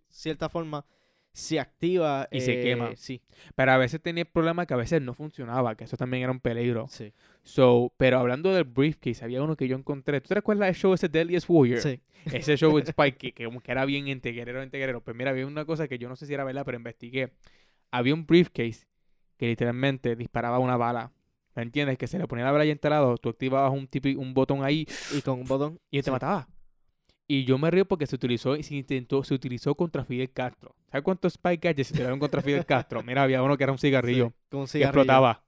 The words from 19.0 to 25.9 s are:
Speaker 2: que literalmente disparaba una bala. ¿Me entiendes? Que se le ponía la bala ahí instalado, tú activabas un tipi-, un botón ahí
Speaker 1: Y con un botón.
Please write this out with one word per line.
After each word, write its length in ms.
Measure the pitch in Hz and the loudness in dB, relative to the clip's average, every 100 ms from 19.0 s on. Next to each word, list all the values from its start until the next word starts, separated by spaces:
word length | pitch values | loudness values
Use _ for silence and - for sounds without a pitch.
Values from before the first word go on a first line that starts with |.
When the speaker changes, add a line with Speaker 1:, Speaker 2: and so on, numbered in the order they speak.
| _ _ _ - | _ _ _ -6
Speaker 2:
que 80 | 117 | -4
literalmente 680 | 117 120 123 139 135 123 117 | 0 -2 0 -2 0 -4 -4
disparaba 420 | 117 120 117 123 | -6 -4 -2 0
una 180 | 127 120 | 2 0
bala. 360 | 117 120 123 _ _ _ _ - | 0 -2 -8 _ _ _ _ -10
¿Me 60 | |
entiendes? 360 | 117 143 143 127 | -6 -2 -2 -2
Que 80 | 120 | -4
se 100 | 185 | -6
le 100 | 175 | -6
ponía 180 | 120 127 | -4 0
la 60 | |
bala 120 | 147 | 2
ahí 80 | 151 | 2
instalado, 440 | 147 151 151 131 117 | 0 0 4 4 2
tú 120 | 123 | -4
activabas 420 | - 131 135 135 | -4 -2 2 2
un 160 | 135 135 | 0 -6
tipi-, 280 | 143 139 139 | -4 -2 -2
un 160 | 131 | -2
botón 300 | 131 131 139 | 0 2 0
ahí 240 | 135 156 147 - - 143 | 0 0 -2 -10 -6 -4
Speaker 1:
Y 60 | |
con 180 | 139 127 | -2 -4
un 60 | 127 | -2
botón. 320 | 135 147 165 - | -2 -2 -6 -6